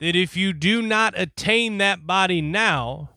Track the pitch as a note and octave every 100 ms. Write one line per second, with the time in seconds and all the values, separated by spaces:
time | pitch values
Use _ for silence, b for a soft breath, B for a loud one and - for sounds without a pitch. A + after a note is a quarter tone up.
0 | D#3+ F3 F#3 F3+ F#3+ D#3+ F3 A3+ A3 A3
1 | A3 - F3+ - G#3 A3+ A3+ G3+ G3 F#3
2 | D#3 F#3 F#3+ F3 D3+ G3 A3 D3 A#2+ D3+
3 | D3